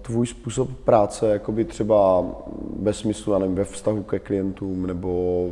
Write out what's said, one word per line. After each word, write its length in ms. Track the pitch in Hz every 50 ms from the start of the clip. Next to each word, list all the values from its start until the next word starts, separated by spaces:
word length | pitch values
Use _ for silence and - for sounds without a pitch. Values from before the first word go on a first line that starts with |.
tvůj 260 | - - 113 117 117
způsob 420 | 117 - - - 120 - 131 127 131 127 - -
práce, 420 | - 120 110 104 98 - - 113
jakoby 380 | 107 104 101 - - 107 113 113
třeba 580 | 113 - - 110 107 110 104 98 95 92 90 87 - - - - - - - - - - -
ve 140 | 95 104 101
smyslu, 400 | - - 107 104 - - 107 101
já 60 | 95
nevím, 160 | 95 92 92
ve 80 | 95 98
vztahu 400 | 95 - - - 113 107 104 98
ke 160 | - 98 92
klientům 680 | - - 101 98 95 98 95 - 101 95 92 92 90
nebo 580 | 90 90 87 92 92 90 90 90 90 90 90 90 90